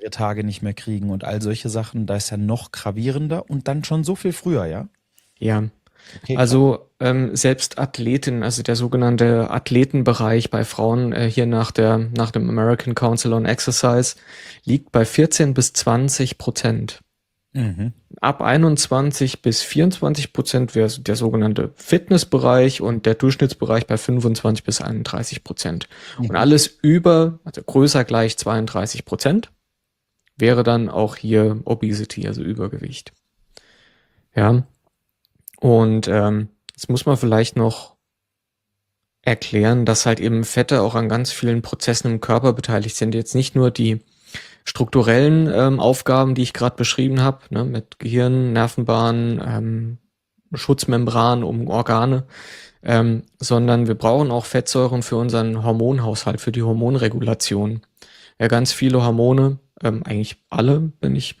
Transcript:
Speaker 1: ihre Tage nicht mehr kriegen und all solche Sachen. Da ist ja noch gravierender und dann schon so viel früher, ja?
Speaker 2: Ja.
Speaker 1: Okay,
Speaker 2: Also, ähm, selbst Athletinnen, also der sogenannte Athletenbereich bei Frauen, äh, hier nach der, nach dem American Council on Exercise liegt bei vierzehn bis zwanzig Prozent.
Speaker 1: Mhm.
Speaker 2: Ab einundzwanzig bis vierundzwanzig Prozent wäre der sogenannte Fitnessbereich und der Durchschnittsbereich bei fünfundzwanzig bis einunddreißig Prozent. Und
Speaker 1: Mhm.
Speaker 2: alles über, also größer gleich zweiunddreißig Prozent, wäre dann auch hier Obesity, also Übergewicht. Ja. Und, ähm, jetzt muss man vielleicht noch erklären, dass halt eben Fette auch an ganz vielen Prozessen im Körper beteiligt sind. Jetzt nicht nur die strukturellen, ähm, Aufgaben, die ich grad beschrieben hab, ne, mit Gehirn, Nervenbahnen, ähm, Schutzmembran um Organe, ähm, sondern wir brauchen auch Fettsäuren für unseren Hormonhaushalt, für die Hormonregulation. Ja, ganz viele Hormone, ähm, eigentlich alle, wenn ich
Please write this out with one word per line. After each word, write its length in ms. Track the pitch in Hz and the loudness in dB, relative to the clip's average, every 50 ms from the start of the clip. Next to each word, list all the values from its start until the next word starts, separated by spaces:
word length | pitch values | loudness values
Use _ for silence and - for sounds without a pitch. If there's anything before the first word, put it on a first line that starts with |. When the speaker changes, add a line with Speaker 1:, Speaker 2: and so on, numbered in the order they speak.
Speaker 1:
ihre 100 | 107 104 | -14 -12
Tage 320 | - - 110 104 104 107 104 | -6 -4 -4 -4 -2 -4 -4
nicht 180 | 104 98 - | -6 -6 -6
mehr 100 | 104 101 | -6 -8
kriegen 380 | 98 - - 113 107 101 101 101 | -8 -8 -8 -6 -6 -4 -4 -4
und 140 | 95 98 - | -4 -6 -6
all 180 | 80 104 107 | -6 -6 -4
solche 260 | 110 104 110 110 - 117 | -4 -4 -4 -4 -6 -6
Sachen. 380 | 107 113 110 - - 117 107 | -6 -6 -6 -6 -6 -6 -4
Da 80 | 95 101 | -4 -4
ist 160 | 101 - - | -4 -4 -6
ja 60 | 107 | -6
noch 340 | 101 104 104 117 120 - - | -4 -2 -2 -2 -4 -6 -12
gravierender 800 | - - - 107 98 110 117 135 131 147 156 147 165 185 - - | -14 -10 -8 -6 -6 -4 -4 -4 -2 -4 -4 -4 -4 -6 -6 -6
und 160 | 147 139 - | -6 -6 -4
dann 160 | 139 139 151 | -4 -4 -4
schon 220 | 151 - 156 160 151 | -4 -4 -2 -2 -2
so 100 | 170 190 | -2 -4
viel 180 | - - 185 | -4 -4 -6
früher, 340 | 165 - - 180 165 117 90 | -6 -4 -4 -2 -2 -2 -2
ja? 200 | 80 80 107 190 - _ _ _ _ _ _ _ _ _ - | -2 -6 -8 -10 -12 _ _ _ _ _ _ _ _ _ -4
Speaker 2:
Ja. 240 | 113 110 110 107 107 110 _ _ _ _ _ _ - - - - | -2 0 0 0 -2 -4 _ _ _ _ _ _ -20 -20 -20 -14
Speaker 1:
Okay, 140 | - - 131 | -6 -4 0
Speaker 2:
Also, 560 | 127 127 117 127 131 139 135 - - - _ _ - | 2 2 4 4 4 4 4 2 0 -6 _ _ -4
ähm, 340 | 131 127 127 131 131 - - | -2 0 0 0 -2 -2 -2
selbst 460 | 135 - 131 127 127 - - - - | 0 0 0 0 0 -4 -8 -6 -6
Athletinnen, 640 | 139 135 - - 117 117 127 143 - 135 123 117 110 | -6 -6 -6 -4 -2 -2 -2 -2 -2 -4 -4 -2 -4
also 180 | 117 117 - | -4 -4 -4
der 140 | 117 - 120 | -2 -2 -2
sogenannte 720 | 117 123 120 127 127 123 120 120 110 117 117 117 117 113 - | -2 -2 0 0 2 2 2 4 4 4 4 4 2 2 0
Athletenbereich 1000 | - 127 - - 127 123 135 135 - 139 117 123 117 - 113 107 113 117 117 - | -4 -6 -2 2 4 4 4 4 2 0 2 2 2 2 0 2 2 0 0 0
bei 160 | - 110 110 | -2 -2 -2
Frauen, 480 | - - - 110 113 117 123 123 117 | -2 -2 -2 0 0 2 0 0 -2
äh, 160 | 117 117 120 113 | -2 0 -2 0
hier 180 | 113 127 120 | 0 0 0
nach 260 | 117 120 113 113 - | 2 2 0 0 0
der, 260 | - - 113 110 110 113 | 2 2 4 4 4 2
nach 320 | 113 113 120 120 117 113 | 0 -2 -2 -4 -4 -2
dem 180 | - 113 110 117 | -2 -2 -2 0
American 460 | 113 113 110 117 120 - - 127 117 | 0 0 2 2 2 0 -2 -4 -2
Council 380 | - 123 113 117 117 - 120 | 0 0 0 0 0 0 0
on 140 | 113 113 110 | 0 0 0
Exercise 680 | 92 117 - - 127 123 - - 123 120 123 123 - - _ _ - - - - - - - - | 0 -2 -2 -2 -2 -2 0 2 2 4 2 2 0 -4 _ _ -20 -20 -20 -20 -20 -20 -10 -2
liegt 280 | - 123 147 - - | 0 0 0 0 0
bei 120 | - 120 113 | 2 2 2
vierzehn 500 | - - - 156 160 - - 156 139 131 | 2 4 2 2 4 4 2 2 2 2
bis 180 | 131 123 - | 0 0 0
zwanzig 640 | - - - 123 117 120 135 139 - - 131 117 - - | -2 -2 0 0 0 2 0 0 0 -2 -2 -4 -4 -6
Prozent. 640 | - 123 - - - 117 113 113 113 110 - - _ _ _ _ _ _ _ _ _ _ - | -6 -6 -6 -2 -2 -2 -2 -2 -4 -8 -12 -16 _ _ _ _ _ _ _ _ _ _ -6
Speaker 1:
Mhm. 360 | 135 120 107 85 87 104 120 - _ _ - - - | -4 -4 -4 -4 -4 -6 -6 -8 _ _ -20 -10 -2
Speaker 2:
Ab 220 | - 123 - - | -2 -2 0 0
einundzwanzig 1000 | - - 131 156 165 160 151 139 - - 127 131 139 147 139 - 135 127 - - | 0 2 4 4 4 4 4 2 0 0 0 0 0 0 0 0 -2 -2 -2 -2
bis 220 | - 127 113 - | -2 -2 0 -2
vierundzwanzig 680 | - - - 143 165 185 185 - 156 143 151 143 143 - | -4 -2 0 2 2 2 2 0 -2 -2 -2 -2 -4 -6
Prozent 420 | - - 127 - - 123 127 117 - | -6 -6 -4 -2 0 -2 -2 0 0
wäre 140 | 113 110 107 | 0 0 0
der 260 | - - 123 - - | -2 -6 -4 -4 -2
sogenannte 560 | 117 120 110 117 113 107 110 104 - - - - | -2 0 0 0 0 0 0 0 -2 -4 -6 -8
Fitnessbereich 1040 | - - - 165 180 - - 190 170 - - - 131 127 123 127 127 127 135 131 - | -10 -2 0 0 0 2 2 2 2 2 2 0 2 4 4 6 6 4 4 2 -2
und 260 | 92 113 117 110 - | -4 -2 -2 0 0
der 80 | 113 113 | 0 0
Durchschnittsbereich 720 | - 131 131 131 - 143 131 - - 123 - 110 117 - | 2 2 0 2 2 0 0 0 -2 -2 0 0 -2 0
bei 100 | - 110 | -2 -4
fünfundzwanzig 680 | 110 - - 123 123 117 117 113 - - 110 113 - - | -4 -2 -2 -2 0 0 0 -2 0 0 -2 -2 -2 -4
bis 160 | - - - | -6 -6 -4
einunddreißig 640 | - 95 113 110 113 - - - 120 - - - - | -4 -6 -6 -6 -6 -6 -6 -6 -8 -8 -10 -12 -12
Prozent. 440 | - - - - 85 82 87 - - - - - - - - | -12 -12 -8 -8 -6 -6 -8 -10 -12 -18 -20 -20 -16 -8 -6
Und 120 | 120 110 | -4 -2
Speaker 1:
Mhm. 60 | - | 0
Speaker 2:
alles 300 | 85 - 143 151 147 - | 2 4 6 6 6 4
über, 720 | - _ - - 151 165 175 170 175 165 160 160 165 165 - - | 2 _ 0 4 4 4 6 6 6 6 6 4 2 -2 -8 -16
also 180 | 160 - - | -16 -16 -14
größer 420 | - - - 135 139 143 - 139 120 | -8 0 4 4 4 4 4 2 0
gleich 320 | - 117 113 113 110 - | 2 0 0 0 0 -2
zweiunddreißig 680 | - - 101 110 110 113 110 - 92 101 - - - - | -4 -4 -2 -2 -2 -2 -4 -4 -4 -4 -4 -6 -10 -8
Prozent, 480 | - - - - 135 170 226 - - _ _ _ _ _ _ _ _ _ _ _ _ _ _ _ _ _ | -8 -6 -2 0 0 0 0 -2 -4 _ _ _ _ _ _ _ _ _ _ _ _ _ _ _ _ _
wäre 280 | - 113 117 120 120 117 | 0 2 4 4 4 4
dann 240 | 120 117 117 113 - | 2 2 0 0 -2
auch 260 | - 95 110 107 - | -2 -2 -2 -2 -4
hier 460 | - - 110 110 107 107 110 107 110 - | -6 -4 0 2 4 4 2 0 -2 -4
Obesity, 640 | - 117 113 110 107 104 107 107 - - - - | -4 -4 -2 -2 -2 -2 -4 -4 -8 -8 -8 -6
also 160 | 104 104 113 | -6 -6 -6
Übergewicht. 720 | - 87 107 113 95 98 - - - - 131 - - - _ _ _ _ _ _ _ _ _ - _ _ _ _ _ _ _ _ _ _ _ _ _ _ - | -6 -6 -6 -6 -6 -8 -8 -10 -12 -12 -14 -16 -18 -20 _ _ _ _ _ _ _ _ _ -20 _ _ _ _ _ _ _ _ _ _ _ _ _ _ -2
Ja. 300 | 113 104 107 120 123 127 _ _ _ _ _ _ _ _ _ _ _ _ _ _ _ - - _ - | 2 2 4 4 2 0 _ _ _ _ _ _ _ _ _ _ _ _ _ _ _ -20 -20 _ 0
Und, 480 | - 127 117 113 113 110 110 110 107 - | 4 4 6 6 6 4 2 0 0 0
ähm, 400 | 104 107 104 107 107 104 107 107 _ _ - - _ | 0 2 2 2 0 -2 -4 -6 _ _ -20 -20 _
jetzt 160 | - - - | -12 -4 -2
muss 160 | 123 120 - | -2 -2 0
man 100 | 147 135 | 0 0
vielleicht 400 | 117 - 117 110 110 117 - - | 2 2 2 2 2 2 0 0
noch 380 | 127 113 - - - - - _ _ _ _ _ _ _ _ _ _ _ _ _ _ _ _ _ _ _ _ _ _ _ _ _ _ | 0 0 0 -2 -4 -14 -20 _ _ _ _ _ _ _ _ _ _ _ _ _ _ _ _ _ _ _ _ _ _ _ _ _ _
erklären, 640 | - 127 117 - - - - 104 104 110 123 123 117 | -2 -2 -2 -2 -2 -2 2 2 4 4 4 2 2
dass 200 | 113 110 - - | 2 2 2 2
halt 120 | 120 113 - | 0 0 0
eben 240 | 90 113 113 113 | 0 0 0 0
Fette 400 | 113 - - 123 123 - 143 123 | -2 -2 0 -2 0 2 2 2
auch 140 | 98 113 - | 2 2 0
an 120 | 117 113 107 | 0 0 0
ganz 220 | 110 117 123 - | 0 -2 -2 -4
vielen 320 | - - 127 117 117 117 | -4 -2 0 0 0 0
Prozessen 480 | 110 - - - - - 117 - - 123 | -2 -6 -8 -6 -2 -2 -2 -2 -2 -2
im 100 | 113 110 | -2 -2
Körper 320 | - - 113 117 135 131 | 0 0 0 2 2 2
beteiligt 440 | 113 117 - - 117 101 104 110 - | 0 0 -2 -2 -2 -2 -2 -4 -4
sind. 180 | - 113 110 110 | -4 -2 -2 -2
Jetzt 220 | 113 110 - - | -2 -4 -2 -2
nicht 180 | 127 131 - - | -2 0 0 2
nur 160 | 135 127 123 | 2 2 2
die 300 | 120 - 117 113 110 107 _ _ _ _ _ - - - - - - _ - | 2 0 0 0 0 -2 _ _ _ _ _ -18 -18 -18 -18 -18 -20 _ -14
strukturellen, 840 | - - - 127 - - 131 110 117 113 123 143 151 160 160 160 151 | -10 -4 -4 -2 2 2 4 4 6 4 4 6 4 4 4 2 2
ähm, 260 | - 110 131 135 135 127 | 2 2 2 2 2 2
Aufgaben, 560 | - 120 135 - - - 131 131 135 131 131 | 2 2 2 2 0 0 2 2 2 2 0
die 80 | 127 | 0
ich 100 | 123 - | -2 -4
grad 240 | - - 120 123 - | -2 -2 -2 -2 0
beschrieben 460 | - 120 - - - 131 135 131 131 | -2 -2 -2 0 0 0 0 2 2
hab, 280 | 127 135 135 - _ - | 0 0 0 -4 _ -8
ne, 140 | 143 - 123 | -4 -4 -4
mit 340 | 131 123 117 - _ - - | -4 -4 -6 -8 _ -16 -10
Gehirn, 560 | - 117 117 123 123 127 127 131 127 123 113 | -6 -2 0 2 2 2 2 2 0 0 0
Nervenbahnen, 880 | 117 117 117 - - 117 117 113 110 117 117 117 117 117 117 117 113 - | 0 0 0 -2 -4 -2 0 0 2 2 0 0 0 -2 -2 -2 -4 -4
ähm, 520 | - 110 110 113 113 113 113 113 117 120 - _ _ _ _ _ _ _ _ _ - - | -4 -4 -4 -4 -4 -4 -4 -6 -8 -10 -12 _ _ _ _ _ _ _ _ _ -12 -12
Schutzmembran 920 | - - - 139 135 - - 123 117 120 110 117 120 117 120 120 120 117 | -6 0 0 0 2 2 0 0 0 0 0 0 2 2 2 2 0 -2
um 240 | - 117 113 120 - | -4 -4 -4 -4 -2
Organe, 560 | 98 113 117 - 113 113 120 131 131 131 131 - - - - - - - - - _ _ | -2 -2 0 0 0 2 2 2 0 -2 -2 -6 -16 -20 -20 -20 -20 -20 -20 -20 _ _
ähm, 400 | - - 117 113 113 117 113 110 - _ _ - | -2 0 2 2 4 2 0 -2 -6 _ _ -10
sondern 480 | 127 - 123 117 120 120 120 120 120 | -2 0 2 2 4 4 4 2 2
wir 80 | 113 110 | 0 0
brauchen 360 | 110 - 113 120 143 151 131 | 0 2 2 2 2 2 0
auch 160 | 120 120 - | 0 -4 -4
Fettsäuren 560 | - - 127 120 - - 131 127 123 127 123 | -2 -4 -2 -2 0 0 0 0 0 0 -2
für 140 | 113 - - | -4 -2 -2
unseren 460 | 113 117 117 120 113 110 113 110 110 | -2 -2 0 0 -2 -2 -2 -2 -4
Hormonhaushalt, 800 | 113 117 113 113 113 127 139 131 117 110 107 - - 107 - - | -4 -4 -2 -2 0 0 0 0 -2 -2 -4 -4 -4 -4 -6 -4
für 120 | - 120 | -6 -4
die 100 | 113 120 | -4 -2
Hormonregulation. 1200 | 113 113 113 113 117 120 135 131 120 107 110 127 123 113 110 - - - 101 101 104 107 113 113 _ _ _ _ - - _ - - - _ - | -2 -2 0 0 0 0 0 0 0 -2 -2 -2 -2 -2 -2 -2 -2 -4 -2 -2 -2 -2 -4 -8 _ _ _ _ -20 -20 _ -20 -20 -16 _ -2
Ja, 80 | 110 117 | 0 2
ganz 240 | 117 117 127 - | 2 2 0 0
viele 320 | - - 131 131 127 127 120 | -2 0 0 2 2 2 2
Hormone, 540 | 120 113 117 117 123 131 135 135 135 135 135 _ _ _ - | 2 2 2 4 4 4 4 4 2 0 -4 _ _ _ -4
ähm, 200 | - 117 110 110 | -4 -4 -2 -4
eigentlich 400 | - - 107 104 107 - - _ _ - | -6 -4 -4 -4 -4 -6 -10 _ _ -6
alle, 440 | - 107 113 131 143 151 160 156 - - | -2 0 2 2 2 2 0 -4 -6 -4
wenn 140 | - 135 135 | -2 -2 -2
ich 220 | 135 131 - - - | -2 -4 -6 -12 -8